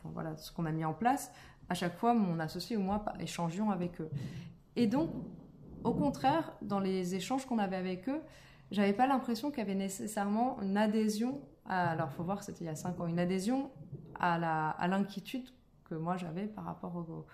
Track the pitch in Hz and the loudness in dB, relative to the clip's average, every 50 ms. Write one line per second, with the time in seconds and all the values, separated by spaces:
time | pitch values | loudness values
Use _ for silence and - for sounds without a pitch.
0 | - 160 160 165 165 160 156 156 - - - - 170 156 156 160 160 160 160 - | -14 -12 -8 -6 -6 -6 -6 -8 -12 -10 -4 -2 -2 0 0 0 0 -2 0 2
1 | 220 240 269 277 - - - - - - - - - - 185 180 190 175 175 - | 2 2 2 2 -2 -8 -14 -18 -20 -20 -20 -14 -6 -4 -2 0 0 -2 -2 2
2 | - 233 240 233 208 180 170 165 160 156 - 180 175 - 240 214 190 185 202 214 | 4 4 6 6 4 4 2 0 -2 -2 -4 -6 -4 -2 0 0 2 2 0 0
3 | 214 214 - 180 170 156 - - 170 165 160 190 220 214 196 170 175 175 - - | -2 -4 -6 -4 -6 -6 -2 -2 -2 0 0 0 2 2 2 2 0 -2 -4 -6
4 | 160 156 - - - - - - - - - - - - - - 240 208 220 277 | -6 -6 -4 -6 -6 -6 -8 -10 -12 -12 -16 -18 -18 -6 0 2 4 4 4 4
5 | 330 330 - - - - - - - - - - - - - - - - - - | 2 2 -2 -6 -8 -8 -12 -14 -18 -20 -20 -20 -18 -16 -10 -4 0 0 2 2
6 | 285 277 - - - 262 294 330 320 - - - - 208 202 196 196 190 190 185 | 2 2 2 4 4 4 4 4 2 -2 -6 -8 -4 -2 0 2 2 2 2 2
7 | 180 175 185 190 175 - 254 269 262 - 240 226 202 190 190 185 180 185 185 180 | 0 0 0 -2 0 0 -2 -2 0 0 0 2 2 2 0 -2 -2 -2 -4 -4
8 | - 262 269 320 311 - - - - - - - - - - 202 202 202 202 202 | -2 -2 -2 -2 -4 -8 -16 -20 -20 -20 -20 -20 -12 -4 2 4 4 6 6 6
9 | 247 269 277 254 262 - 233 220 - 294 285 - 214 196 190 196 196 196 190 - | 6 6 6 4 2 0 -2 -2 -2 -4 -2 -2 -2 0 0 0 0 -2 -4 -4
10 | 233 202 - 208 202 202 208 220 240 262 262 - 196 190 196 208 220 214 202 220 | -6 -4 -2 -2 0 2 2 2 2 2 0 -2 -2 2 4 4 4 6 4 4
11 | 220 214 208 208 233 254 269 285 - - - - - - - 185 175 170 160 156 | 4 2 2 2 0 0 -2 -4 -8 -14 -20 -14 -6 -2 0 2 2 2 2 2
12 | 165 143 143 - 170 170 196 196 - - 170 - 170 165 156 151 - 180 180 180 | 0 -2 -2 -4 -2 -2 -2 -4 -4 -8 -10 -8 -6 -6 -6 -4 -4 -4 -4 -2
13 | 175 170 165 175 175 175 190 190 185 214 254 269 269 - - - - - - - | -2 0 2 2 2 2 2 2 2 2 2 2 0 -2 -6 -14 -14 -14 -12 -14
14 | - - - - - 180 170 165 170 165 160 156 156 156 - - - 180 190 196 | -14 -10 -4 0 2 2 4 4 2 2 2 2 0 0 0 0 0 2 2 2
15 | 202 196 - 196 180 - - 262 254 - - - - - - - - - 175 156 | 0 0 -2 -10 -10 -8 -8 -8 -8 -10 -16 -20 -20 -20 -20 -20 -12 -8 -6 -4
16 | 160 170 185 180 180 170 156 175 202 208 214 202 170 170 165 165 - 185 170 175 | -2 -2 -2 -2 -2 -4 -4 -4 -4 -6 -6 -8 -8 -8 -8 -6 -8 -6 -6 -6
17 | 170 160 165 160 151 - | -6 -6 -8 -10 -12 -14